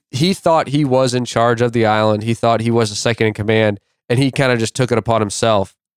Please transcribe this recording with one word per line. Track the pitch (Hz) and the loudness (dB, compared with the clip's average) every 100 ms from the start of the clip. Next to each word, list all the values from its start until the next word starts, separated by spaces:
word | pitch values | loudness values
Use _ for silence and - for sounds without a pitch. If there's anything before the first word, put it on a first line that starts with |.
| _ | _
he | 120 175 | -2 -2
thought | 196 175 160 123 | 0 0 0 0
he | 143 147 | -2 2
was | 127 131 | 2 2
in | 123 120 | -2 -2
charge | - 117 117 | 0 2 2
of | 120 | 0
the | 117 110 | 0 2
island. | 107 110 107 | 2 2 0
He | 110 | -2
thought | 113 117 113 | -2 0 0
he | 113 | 0
was | 117 110 | 0 0
the | 104 | -2
second | 120 110 110 | -4 0 -2
in | |
command, | 107 104 110 107 104 _ _ - | -2 0 2 2 -2 _ _ -4
and | 123 | -2
he | 135 | 0
kinda | 123 135 120 | 0 0 0
just | 113 - | -2 -2
took | 127 | -2
it | 117 | -2
upon | 107 113 | 0 -2
himself | 107 - 117 107 95 _ _ | -2 -2 0 0 -2 _ _